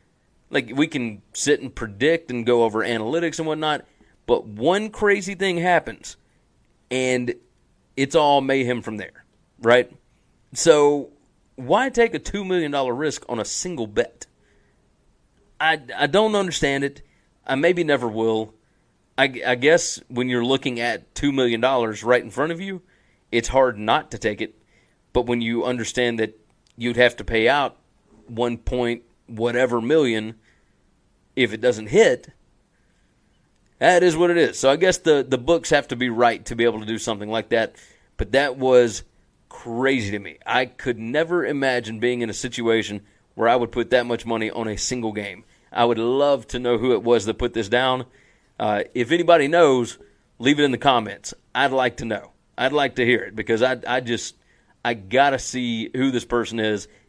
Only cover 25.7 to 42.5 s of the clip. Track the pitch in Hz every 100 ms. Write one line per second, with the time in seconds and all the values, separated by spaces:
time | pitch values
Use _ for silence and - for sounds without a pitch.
25.7 | 123 110 - 120 117 107 - _ _ _
26.7 | - 117 117 123 - 101 113 113 143 131
27.7 | _ _ _ _ _ - 117 120 120 -
28.7 | 127 120 117 _ _ - 113 117 120 131
29.7 | 120 117 156 131 110 110 110 _ _ _
30.7 | _ _ _ _ _ _ - 117 110 123
31.7 | 110 107 180 202 127 - - _ _ _
32.7 | _ _ _ _ _ _ _ _ _ _
33.7 | - 147 180 180 160 175 170 127 - 131
34.7 | 151 185 180 170 143 127 127 123 170 -
35.7 | 147 - 120 123 117 120 113 - 117 117
36.7 | 110 107 113 - 107 104 113 107 113 107
37.7 | - - _ _ - 98 131 143 127 131
38.7 | 123 120 98 - _ _ _ _ - 120
39.7 | 117 135 135 101 101 92 76 - 120 131
40.7 | - 131 110 113 143 165 175 120 143 135
41.7 | 123 110 110 123 123 113 98 127